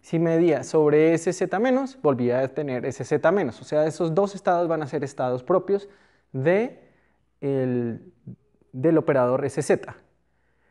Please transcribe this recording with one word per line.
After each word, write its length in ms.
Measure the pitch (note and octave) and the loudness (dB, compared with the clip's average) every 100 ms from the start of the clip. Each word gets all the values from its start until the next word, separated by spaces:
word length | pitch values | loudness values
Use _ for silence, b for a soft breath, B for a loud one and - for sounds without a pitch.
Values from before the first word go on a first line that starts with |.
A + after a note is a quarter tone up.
Si 180 | - E3 | -6 0
medía 440 | E3 E3 F3 C#3+ | 2 2 2 2
sobre 500 | B2+ D#3+ D3+ D3 D#3+ | 0 2 4 6 6
S 180 | E3 F3 | 4 0
Z 260 | F3+ F3+ F3+ | -4 -2 -2
menos, 380 | B3 B3+ C4+ - | 0 0 -2 -2
volvía 400 | D3+ B2+ A#2+ B2 | 0 0 0 0
a 60 | C3 | -2
tener 360 | C#3 D3 B2 C3 | -4 -6 -6 -6
S 180 | B2 | -8
Z 280 | B2 D3 D#3+ | -4 0 2
menos. 300 | G3 E3 - | 2 -2 -6
O 20 | |
sea, 220 | - D3+ D#3 | -4 -2 0
esos 280 | D#3 E3+ | 0 -2
dos 220 | D#3+ G3+ G3 | 0 -2 -2
estados 320 | - F3 E3+ | -2 0 0
van 140 | D#3+ | -2
a 60 | D3 | -4
ser 160 | D3+ | -6
estados 380 | C3 - B2+ B2 | -6 -4 -4 -4
propios 480 | - F#3 F#3 G3+ G3 b b b b | 0 0 0 -4 -4 b b b b
de 580 | C3+ C#3 F#3+ A#3 - b b b b b _ | -4 0 0 0 -8 b b b b b _
el, 720 | C#3+ C3+ C3 B2 A#2+ A2+ - - - B2 _ _ _ | -4 -2 0 -2 -4 -6 -12 -20 -20 -20 _ _ _
del 260 | C3 D3 D#3+ | -2 2 4
operador 460 | C#3+ C#3 B2 C3 C#3 | 4 2 2 0 -2
S 160 | - | -4
Z. 340 | C#3+ - - - _ _ _ _ _ _ _ | 0 0 -2 -18 _ _ _ _ _ _ _